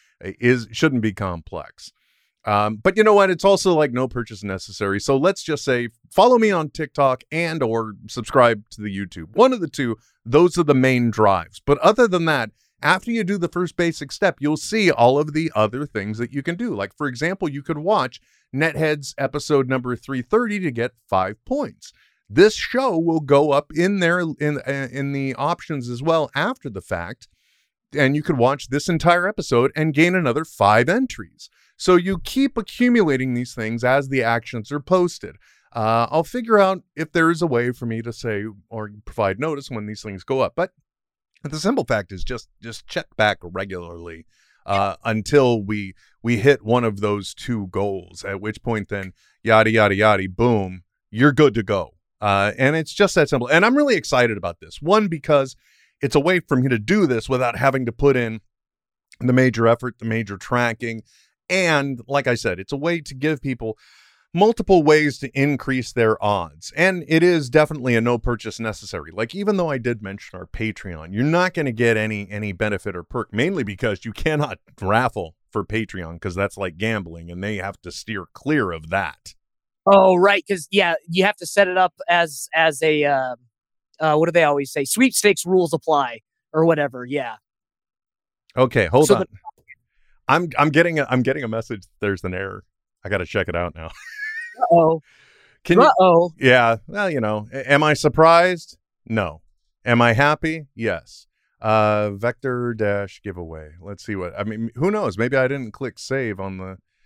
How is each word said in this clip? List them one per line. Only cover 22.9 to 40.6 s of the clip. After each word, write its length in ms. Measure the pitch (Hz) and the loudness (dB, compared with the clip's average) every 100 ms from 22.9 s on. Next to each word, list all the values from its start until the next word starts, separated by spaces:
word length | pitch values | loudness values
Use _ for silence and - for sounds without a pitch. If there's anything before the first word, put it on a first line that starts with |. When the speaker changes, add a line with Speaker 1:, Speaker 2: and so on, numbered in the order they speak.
| 170 | 0
Speaker 1:
will 220 | 170 165 | 0 0
go 320 | 143 139 151 | 4 4 4
up 200 | 139 - 147 | 2 -2 -2
in 240 | 180 202 | 0 0
there 220 | 170 180 | 0 0
in, 400 | 170 135 147 147 - | -2 -4 -4 -4 -6
in 460 | 139 135 127 139 | -6 -6 -6 -6
the 240 | 139 135 131 | -4 -6 -4
options 540 | 156 170 - 147 120 | -4 -4 -6 -8 -8
as 120 | 120 | -6
well 300 | 147 165 147 | 0 0 0
after 360 | 139 180 262 143 | -2 -4 -4 -10
the 120 | 98 | -12
fact, 460 | - 90 85 110 _ _ _ _ _ _ _ 139 | -8 -8 -8 -14 _ _ _ _ _ _ _ 0
and 200 | 135 147 | 0 0
you 80 | |
could 140 | 147 143 | -2 2
watch 320 | 120 139 - | 2 0 -4
this 180 | 139 - | -6 -2
entire 400 | 165 170 175 180 | 0 4 2 2
episode 440 | 214 156 120 131 - | -4 -2 2 2 0
and 180 | 156 | -2
gain 220 | 143 170 185 | 2 2 2
another 300 | 151 123 160 | 0 -2 -4
five 420 | - 101 107 123 | 0 4 4 4
entries. 640 | 208 262 - 87 _ - _ _ - | 0 -2 -6 -16 _ -20 _ _ -6
So 200 | - 180 | 4 4
you 240 | 180 190 | 4 -6
keep 340 | - - 269 - | -4 -2 0 -2
accumulating 760 | 208 - 247 240 175 135 131 120 | -8 0 2 4 2 0 -2 -4
these 180 | 123 | -6
things 300 | - 110 117 | -6 -6 -2
as 240 | 123 135 135 | 2 2 0
the 140 | 135 | -2
actions 480 | 117 117 113 120 110 | 0 -2 -4 -12 -8
are 80 | 143 | -8
posted. 560 | 135 185 175 - 95 - _ _ _ | 0 2 2 -4 -16 -18 _ _ _
Uh, 340 | 120 110 113 117 | -4 0 0 0
I'll 140 | 156 | -2
figure 360 | 165 247 226 214 | -2 -4 2 4
out 220 | 190 190 - - | 4 0 -8 -10
if 160 | 156 | -4
there 180 | 170 165 | 2 2
is 120 | 170 | 2
a 60 | 170 | 0
way 240 | 120 120 | 0 -2
for 140 | 123 120 | -4 -6
me 160 | 113 | -6
to 100 | 117 | -8
say 320 | 113 120 104 107 101 _ | -8 -6 -6 -8 -12 _
or 200 | 113 107 104 - | -12 -12 -14 -14
provide 320 | - 101 95 | -2 -2 0
notice 300 | 151 143 135 | -4 -6 -8
when 160 | 113 104 | -10 -10
these 160 | 107 | -12
things 220 | 107 98 | -12 -12
go 160 | - 135 | -4 -2
up, 140 | 110 | -2
but 160 | - | -2